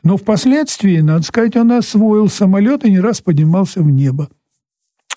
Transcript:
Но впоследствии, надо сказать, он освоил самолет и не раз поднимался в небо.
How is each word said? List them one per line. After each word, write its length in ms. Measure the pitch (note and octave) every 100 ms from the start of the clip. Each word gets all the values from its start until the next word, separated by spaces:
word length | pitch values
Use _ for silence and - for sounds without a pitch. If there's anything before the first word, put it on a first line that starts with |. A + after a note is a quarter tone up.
Но 140 | E3 G3
впоследствии, 840 | - G#3 C4 D4 D4+ - G3 E3
надо 220 | D#3 D#3+
сказать, 320 | D#3+ - A3+ A#3
он 160 | A#3
освоил 560 | A#3+ - G#3 A3 G#3+ G#3+
самолет 560 | - G3 G3 G#3 C#4+
и 60 | A3
не 100 | F#3+
раз 200 | G#3 G#3
поднимался 640 | - D3+ D#3 F3+ F#3 G3
в 80 | D3+
небо. 400 | C3+ C#3 C3+ C#3+ _ _ _ _ _ _ _ -